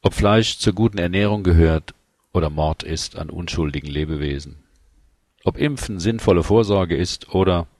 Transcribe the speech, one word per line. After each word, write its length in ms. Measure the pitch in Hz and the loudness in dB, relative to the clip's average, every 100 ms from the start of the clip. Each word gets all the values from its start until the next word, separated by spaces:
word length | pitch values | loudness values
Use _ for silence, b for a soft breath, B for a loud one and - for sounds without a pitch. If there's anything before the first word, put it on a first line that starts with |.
Ob 100 | 101 | 0
Fleisch 460 | - 104 110 110 - | 2 4 4 2 0
zur 160 | - | -2
guten 240 | 92 110 101 | 2 0 0
Ernährung 440 | 87 95 104 104 | -2 0 0 0
gehört 520 | 90 85 82 80 - - _ _ _ | 4 6 6 2 -4 -20 _ _ _
oder 160 | 92 78 | -2 -2
Mord 320 | 76 78 78 | -2 -2 -2
ist 340 | 78 82 - - | -6 -8 -8 -10
an 140 | 80 | -12
unschuldigen 580 | 82 85 - 78 71 73 | -10 -8 -4 -4 -4 -6
Lebewesen. 720 | 71 76 76 73 69 71 73 _ _ _ _ _ _ _ _ | -6 -4 -4 -4 -6 -10 -20 _ _ _ _ _ _ _ _
Ob 120 | - - | -6 -2
Impfen 420 | 147 139 - 98 | -4 -4 -8 -4
sinnvolle 440 | 92 113 - 87 | -2 0 2 2
Vorsorge 540 | 82 107 104 101 90 78 | 4 2 4 0 0 -2
ist 380 | 87 - - | -2 -6 -4
oder 320 | 95 95 87 82 _ | 0 2 0 -4 _